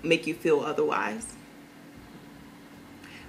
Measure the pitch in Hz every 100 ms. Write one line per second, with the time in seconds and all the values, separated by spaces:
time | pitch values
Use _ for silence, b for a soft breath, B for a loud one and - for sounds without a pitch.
0 | 156 165 156 151 170 147 147 147 151 -
1 | - 220 - - - - - - - -
2 | - - - - - - - - - -
3 | B B